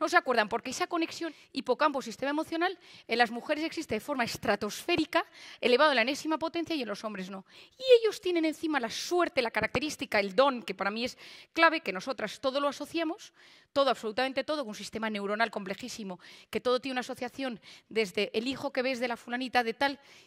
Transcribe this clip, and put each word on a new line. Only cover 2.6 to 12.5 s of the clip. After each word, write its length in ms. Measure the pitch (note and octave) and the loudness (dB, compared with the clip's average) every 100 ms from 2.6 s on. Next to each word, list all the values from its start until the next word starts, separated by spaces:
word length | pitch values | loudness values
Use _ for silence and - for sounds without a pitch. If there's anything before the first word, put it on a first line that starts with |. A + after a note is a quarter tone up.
| F4+ F4+ - - - | 0 -2 -14 -14 -2
en 120 | A#3 | 2
las 120 | A#3 | 2
mujeres 320 | A#3+ - D4+ | 0 -2 -2
existe 340 | D#4 - D4 G#3+ | -2 -4 -4 -4
de 40 | |
forma 240 | - C#4 | -2 -2
estratosférica, 1040 | A#3 - - G3+ G#3 - - E4+ D#4 E4 - - - - | -2 -2 0 0 -2 -6 0 0 2 0 -2 -10 -18 -2
elevado 300 | A#3+ B3 D4+ | 4 6 6
en 40 | B3+ | 6
la 60 | |
enésima 360 | A#3 C#4+ D#4 D#4 | 2 0 -2 -2
potencia 360 | E4 E4+ D#4+ | -2 -4 -4
y 60 | D#4+ | -4
en 80 | G#3+ | -4
los 160 | G3+ | -6
hombres 240 | A3 G3+ F#3 | -8 -8 -8
no. 160 | G3 - - - - | -10 -14 -20 -20 0
Y 40 | C5 A#4 | 8 8
ellos 220 | A4 - | 8 0
tienen 240 | F4+ E4+ D#4+ | 0 2 0
encima 340 | D4+ D#4+ C#4+ | 0 -2 0
la 80 | A3+ | -2
suerte, 540 | - - F4 E4+ - | -6 0 2 2 0
la 80 | A3+ | 0
característica, 680 | G#3+ G#3+ B3 D4 - C4 G#3+ | 0 0 0 -4 -6 -2 0
el 160 | G3+ | 2
don, 280 | F#3 C#4 B3 | 4 4 2
que 120 | - | -4
para 160 | F#3 G3 | -4 -4
mí 140 | A3 | -2
es 140 | B3 - - - - | -6 -8 -18 -20 -8
clave, 300 | D#4+ E4 D#4 | 4 4 4
que 100 | G#3 | -4
nosotras 480 | F#3 C4 B3+ G#3+ - | -6 -6 -6 -6 -4
todo 180 | C4+ | -2